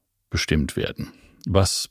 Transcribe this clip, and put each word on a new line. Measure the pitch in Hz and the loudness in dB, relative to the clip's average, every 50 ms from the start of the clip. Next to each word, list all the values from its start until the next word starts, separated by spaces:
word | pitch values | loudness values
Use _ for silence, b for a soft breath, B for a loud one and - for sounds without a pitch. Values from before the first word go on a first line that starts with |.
| _ _ _ _ _ - | _ _ _ _ _ -6
bestimmt | - - - - 78 78 69 - - | -6 -4 0 2 2 2 0 0 -2
werden. | - - - - - - - b b b b b b b | -4 -4 -4 -6 -8 -12 -14 b b b b b b b
Was | - 101 98 98 - - - - - | 2 4 4 4 4 0 -2 -6 -6